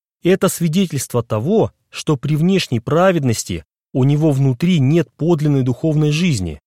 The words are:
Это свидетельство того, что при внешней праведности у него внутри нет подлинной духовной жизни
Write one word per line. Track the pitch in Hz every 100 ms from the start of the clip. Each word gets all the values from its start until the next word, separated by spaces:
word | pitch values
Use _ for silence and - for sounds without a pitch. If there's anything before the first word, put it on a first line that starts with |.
| _ _
Это | 170 190 -
свидетельство | - 165 175 180 139 - 120
того, | - 110 139 220 123 - _
что | - - 147
при | 143 151
внешней | 175 196 - 117
праведности | - 156 190 170 127 107 - 82 - _ _
у | 135
него | 135 147 160
внутри | 135 135 127 170 170
нет | 127 165 - -
подлинной | 143 165 151 139
духовной | 127 123 160 151 151
жизни | 151 180 117 85 76